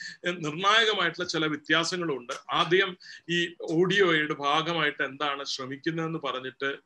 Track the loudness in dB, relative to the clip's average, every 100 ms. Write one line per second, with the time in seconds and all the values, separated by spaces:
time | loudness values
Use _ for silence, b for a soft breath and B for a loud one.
0 | B B -6 -4 -6 0 4 4 4 2
1 | 0 -2 -4 -2 -2 -2 2 2 2 -2
2 | -4 -4 -6 -10 -2 0 4 4 2 -4
3 | B B -4 -2 -2 -6 -2 2 4 6
4 | 6 4 2 -2 2 2 2 0 0 0
5 | -6 -4 -4 -4 -6 -8 -8 -6 -6 -4
6 | -4 -4 -6 -6 -8 -6 -6 -6